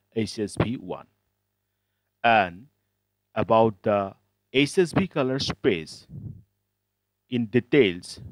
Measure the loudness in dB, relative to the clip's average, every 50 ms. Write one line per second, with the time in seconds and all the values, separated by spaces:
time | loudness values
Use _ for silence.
0 | _ _ _ -4 -4 -4 -4 -6 -6 -6 -4 -4 -4 -4 -4 -8 -10 -12 -14 -14
1 | -14 _ _ _ _ _ _ _ _ _ _ _ _ _ _ _ _ _ _ _
2 | _ _ _ _ 2 4 4 4 4 2 -4 -12 -20 _ _ _ _ _ _ _
3 | _ _ _ _ _ _ _ -6 0 2 4 4 4 4 2 -2 -2 -2 0 0
4 | -2 -4 -10 _ _ _ _ _ _ _ 0 0 0 2 2 0 0 2 0 -2
5 | -2 -2 -2 -2 -2 -2 -2 -2 -4 -6 -8 0 0 0 0 0 -4 -10 -16 -20
6 | -20 _ -18 -16 -16 -16 -16 -18 -20 _ _ _ _ _ _ _ _ _ _ _
7 | _ _ _ _ _ _ -6 -4 -4 0 0 0 0 4 4 4 4 4 2 -2
8 | -10 -16 -18 -18 -18 -18